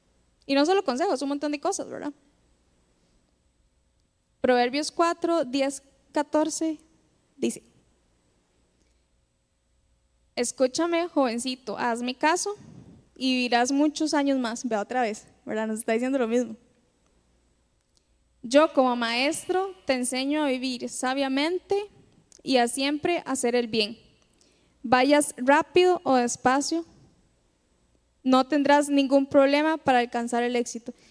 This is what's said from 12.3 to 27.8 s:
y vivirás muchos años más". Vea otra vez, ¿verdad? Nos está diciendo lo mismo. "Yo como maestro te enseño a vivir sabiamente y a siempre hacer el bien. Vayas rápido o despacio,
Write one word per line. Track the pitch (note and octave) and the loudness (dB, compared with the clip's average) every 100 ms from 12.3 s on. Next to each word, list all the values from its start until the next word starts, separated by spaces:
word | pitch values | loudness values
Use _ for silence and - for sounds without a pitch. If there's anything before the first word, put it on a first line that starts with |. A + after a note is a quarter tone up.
| F4+ G4+ G#4 - - - - _ - | 0 -2 -10 -14 -20 -20 -20 _ -6
y | C4 | -2
vivirás | B3+ B3 A#3+ B3+ | 0 2 2 2
muchos | C#4 D4+ D4 D#4 | 2 0 0 -2
años | D4+ C#4 C4+ | 0 0 0
más". | A#3+ A3 | -2 -6
Vea | A#3+ G#3+ | -4 -4
otra | G#3 B3 | -4 -2
vez, | A3+ A3 - _ | -2 -4 -14 _
¿verdad? | - A3 A3 | -8 -6 -4
Nos | A3 | -4
está | - | -2
diciendo | A3+ B3+ C4+ | -2 0 -2
lo | A3+ | 0
mismo. | A#3+ A3+ A3 _ _ _ _ _ _ _ _ _ _ _ _ _ _ _ _ _ _ | 0 -2 -8 _ _ _ _ _ _ _ _ _ _ _ _ _ _ _ _ _ _
"Yo | A3+ C#4 D#4+ | 2 4 4
como | D4 B3+ A#3+ | 4 2 2
maestro | A#3 A#3+ C#4 D#4+ - F4+ F#4+ F#4 | -2 0 -2 -2 -4 -4 -4 -8
te | - | -4
enseño | B3+ B3 C4 C4+ D4+ | -2 -2 -4 -2 -2
a | D4 | -2
vivir | B3+ C4 A#3+ A#3+ | -2 -4 -8 -10
sabiamente | - C4 C4+ C4+ C4+ D#4 F4+ - G4+ G#4 _ _ _ _ - | -6 -4 -2 -2 -2 -2 -4 -2 -4 -4 _ _ _ _ -12
y | - B3+ | 0 2
a | A#3+ | 2
siempre | C#4 C#4 D4 E4+ E4+ - | 0 -2 -2 -2 -2 -4
hacer | C4 A#3+ | -4 -2
el | A#3+ A#3 | -2 -2
bien. | A3 G#3 A3+ _ _ _ _ _ _ _ _ | -2 -4 -6 _ _ _ _ _ _ _ _
Vayas | A3+ B3+ C4+ D4 D4 - | 0 4 6 4 2 -2
rápido | B3+ D4 E4 F4+ F4+ F4+ | 2 2 4 4 4 2
o | C4+ C4 | 2 2
despacio, | A#3+ - B3+ C4+ C#4 E4 E4 - _ _ _ _ _ _ _ _ | 0 0 0 0 -2 -4 -6 -16 _ _ _ _ _ _ _ _